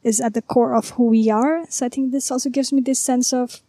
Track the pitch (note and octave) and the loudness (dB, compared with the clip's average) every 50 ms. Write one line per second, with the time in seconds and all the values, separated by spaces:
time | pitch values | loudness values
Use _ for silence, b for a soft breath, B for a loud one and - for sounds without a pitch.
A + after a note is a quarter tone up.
0 | _ A#3+ A3 - B3 A3+ G#3+ A3+ - - - B3+ A#3 B3 B3 A3+ - - - - | _ 0 -2 0 -2 -2 -4 -4 -6 0 2 2 2 4 2 -2 -2 -2 0 2
1 | A#3+ A#3 A3+ A3 A3 A3 G#3+ G#3+ B3 D4 D#4+ E4+ E4 - - - C4 A#3+ - C#4 | 4 4 4 4 4 2 2 2 2 0 0 -2 -4 -8 -6 -4 -4 -4 -2 -4
2 | C4+ B3+ B3+ C#4 - - C4+ B3+ - C#4 B3 C#4 C4 - C#4 C4+ B3 C4+ C4 - | -4 -2 -2 -4 -4 -4 -4 -4 -4 -2 -2 -2 -2 0 0 0 2 0 -2 -2
3 | - - B3+ B3 B3 - C4 B3+ B3 A#3+ - - _ | 0 0 0 0 0 0 0 -2 -2 -4 -8 -18 _